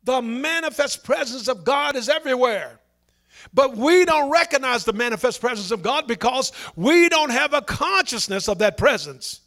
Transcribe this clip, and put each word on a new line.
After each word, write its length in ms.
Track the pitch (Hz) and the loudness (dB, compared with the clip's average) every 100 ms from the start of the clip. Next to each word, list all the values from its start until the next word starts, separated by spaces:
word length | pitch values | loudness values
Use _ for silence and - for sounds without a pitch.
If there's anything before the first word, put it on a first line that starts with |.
The 180 | - 254 | 0 -2
manifest 800 | 233 240 302 330 320 285 285 - | -2 -6 -2 -2 -4 -2 -4 -4
presence 420 | - 262 269 254 220 | -4 -2 -2 -6 -6
of 180 | 247 | -4
God 300 | 170 277 294 | 0 0 0
is 140 | 277 226 | -4 -2
everywhere. 680 | 311 302 254 247 202 135 - _ _ _ _ _ - - | -2 0 0 0 0 -8 -16 _ _ _ _ _ -20 -2
But 220 | - 269 226 | 2 2 2
we 280 | 277 359 | 4 6
don't 260 | 349 311 277 | 6 2 2
recognize 540 | 320 339 285 262 240 | 2 2 0 0 -2
the 80 | 208 | -2
manifest 480 | 208 240 226 247 - | -2 -4 0 -2 -2
presence 300 | 240 233 185 | -4 -4 -6
of 120 | 220 | -4
God 240 | 185 285 294 | -2 -2 -2
because 460 | 220 226 254 262 - - - | -2 -2 0 -4 -6 -16 -2
we 320 | 202 339 339 | 4 6 6
don't 220 | 320 302 | 4 2
have 240 | 240 294 | 0 0
a 80 | 285 | 0
consciousness 880 | 285 - 311 381 - 226 - 196 202 | -2 -4 0 0 0 -4 -4 -4 -2
of 100 | 196 | 0
that 180 | 208 208 | 0 2
presence. 640 | 240 226 147 127 - - | 2 2 -6 -14 -14 -14